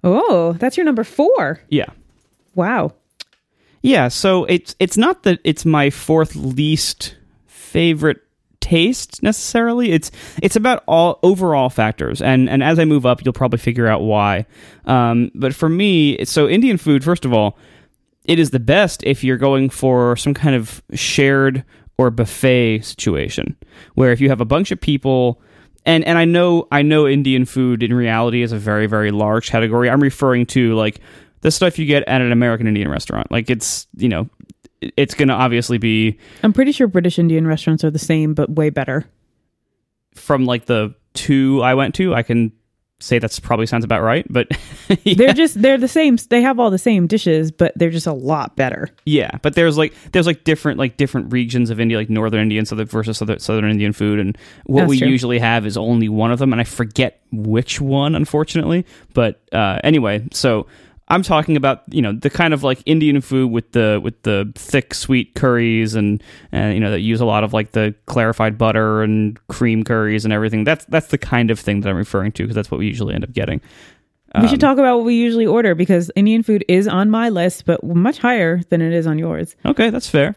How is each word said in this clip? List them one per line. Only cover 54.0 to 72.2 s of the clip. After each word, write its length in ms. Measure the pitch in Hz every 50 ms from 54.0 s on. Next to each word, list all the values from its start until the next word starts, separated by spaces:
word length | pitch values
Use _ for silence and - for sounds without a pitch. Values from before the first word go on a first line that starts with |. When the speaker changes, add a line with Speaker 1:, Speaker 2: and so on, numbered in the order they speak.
| 107 107 104 104
Speaker 2:
and 180 | 101 95 101 - - - - - -
what 160 | - 131 135
Speaker 1:
That's 80 | 180 165
Speaker 2:
we 100 | 139 131
Speaker 1:
true. 80 | - 131
Speaker 2:
usually 320 | 131 127 123 120 123 120
have 260 | 117 117 117 117 104
is 120 | 107 98 110
only 320 | - 113 120 117 113 107
one 220 | 107 107 110 113
of 80 | 120 120
them, 120 | 135 131
and 80 | 123 104
I 60 | -
forget 560 | - - - 120 110 104 - 131 120 - _ _ _
which 480 | - 110 104 107 107 113 127 - - -
one, 360 | 147 135 135 139 139 147 160
unfortunately. 720 | - 147 - - 151 156 - - 165 156 - - 175 180 _ - - _ _ _
But, 260 | - 120 110 - _ _ _ -
uh, 260 | 110 110 98 98 104 -
anyway, 440 | - 156 156 120 107 101 107 110 -
so 360 | - - - 139 117 107 92 - - - _ _ _ - _ _
I'm 120 | - 180 190
talking 340 | - 170 156 147 - 156 147
about, 240 | 131 135 135 - _ -
you 140 | - - 127
know, 80 | 104 101
the 160 | 117 - 143
kind 240 | - - 175 165 156
of, 80 | 139 147
like, 200 | 139 131 - -
Indian 340 | - 156 160 151 151 143 139
food 280 | 131 - 139 131 131 123
with 200 | 113 117 113 _
the, 280 | - 120 113 107 107 104 -
with 180 | 104 113 _
the 300 | _ 110 107 98 98 104 113
thick, 400 | - - - - 139 127 _ -
sweet 400 | - - - 135 127 117 - _
curries 600 | - - 131 123 120 117 117 113 113 113 110 107
and, 260 | 110 104 104 104 104 - - - - - _
and, 240 | - - - 107 104
you 40 | 95
know, 120 | 110 101
that 80 | 107 90
use 200 | 95 110 113 110
a 60 | 120
lot 180 | 117 104 107 104
of, 80 | 104
like, 200 | 110 110 110 107
the 240 | _ 113 110 107 101 _ _
clarified 540 | - - 123 117 113 113 - 113 110 110 107
butter 420 | 117 113 107 110 110 110 107 107
and 340 | 110 107 107 107 107 107 107 - _ _
cream 360 | - - 131 120 113 110 110
curries 400 | - 117 110 110 107 107 107 104
and 80 | 110
everything. 340 | 107 107 107 110 110 107 107
That's, 200 | 123 160 151 -
that's 220 | _ - 165 - -
the 100 | - 139
kind 320 | - - - 120 120 110
of 100 | 113 107
thing 220 | - - 104 101
that 80 | 101 101
I'm 60 | 98 87
referring 340 | 101 - - 98